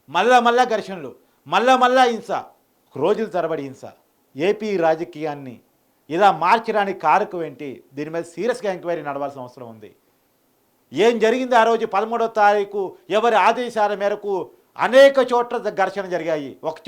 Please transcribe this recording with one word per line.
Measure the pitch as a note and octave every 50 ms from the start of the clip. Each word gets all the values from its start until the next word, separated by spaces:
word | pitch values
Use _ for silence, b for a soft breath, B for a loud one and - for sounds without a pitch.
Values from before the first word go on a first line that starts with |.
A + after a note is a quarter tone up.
| _ -
మళ్ళా | C#3+ E3+ G3 A#3+ B3+ B3
మళ్ళా | A#3 A#3+ A#3 B3 B3+
ఘర్షణలు, | F#3+ A3 G#3 G3+ F#3 F#3+ F3 C#3+ B2 - _ _ _ _ _ _ C3+
మళ్ళా | D#3+ G3 A3+ B3+ C4 B3
మళ్ళా | B3 B3 B3+ C4 B3+
హింస, | A#3+ A#3 G#3+ - - F3+ C3 - - _ _ _ _ _ _ _ _ - C3
రోజుల | C#3 F3+ G#3+ G3 A3+
తరబడి | G3 D3+ F3+ D#3+ D#3+ D#3+ D3+
హింస. | C#3 C#3 C3 - - G#2 F#2 _ _ _ _ _ _ _ - C3+
ఏపీ | D#3 G3 G#3+ G#3+ A3 G#3+ G3+ F3+
రాజకీయాన్ని | E3 D#3+ D#3+ D#3+ F3 E3+ - D3+ D#3 D3+ D3 C#3+ C#3 C3 A2+ A2+ _ _ _ _ _ _ _ _ _ -
ఇలా | D3 F3+ G#3 G3
మార్చడానికి | F3 D#3 D#3+ F3+ G#3+ A#3 A3+ A3+ G3+ G#3 G3+ G3 F#3+ F#3+
కారకం | - D#3 D#3 F#3+ G#3 G#3 - F3 E3
ఏంటి? | D3+ C#3 B2 D3+ C#3 A#2 - - _ -
దీని | C3+ D3 D#3
మీద | D#3+ E3+ E3
సీరియస్గా | E3 - E3+ F#3+ A#3+ A#3 A#3 G#3+ G3+ F#3
ఎంక్వైరీ | E3+ D3+ F3 E3+ D#3+
నడవాల్సిన | D3 D3 C#3 C#3 C#3+ C#3 C#3 C#3
అవసరం | B2+ B2 - C3+ B2 A#2
ఉంది. | A2 A2 G#2+ F#2+ _ _ _ _ _ _ _ _ _ _ _ _ _ _ _ _ _ _ _ _ A#2
ఏం | C#3+ G3 A#3 A#3+ A3
జరిగింది | G3+ A3 A#3+ C4 C4 B3 B3+
ఆ | A3+ A3
రోజు | A#3 A#3 A3 A3+
పదమూడవ | A3 - F#3+ G#3+ A3+ A3+ A3+ A3+ A3+
తారీఖు? | A3+ A3 G#3 G#3 G#3 G#3 G3+ G3+ G3+ G#3 F#3+ F3 - B B B
ఎవరి | F3+ G#3+ A3 A#3 A3+
ఆదేశాల | G3 F#3 G#3+ A3+ A#3 B3 A#3 A#3 A3 G#3 G3+ G#3
మేరకు | F#3+ G3+ G3+ G#3 G#3 - G#3 G3 F3+ D#3+ - _ _ _ _ _ -
అనేక | D#3 G3 A#3 C4+ C#4 C#4 C4+ C4+ B3 B3+ B3
చోట్ల | A#3+ A#3+ A#3+ A#3+ A#3+
ద-, | - G#3+ F3
ఘర్షణ | F#3+ F#3+ F#3+ F#3+ G3+ F#3+
జరిగాయి, | F#3 F3+ E3+ D#3+ E3 D#3+ D3+ C#3+ C3 - - -
ఒక | D#3 - - -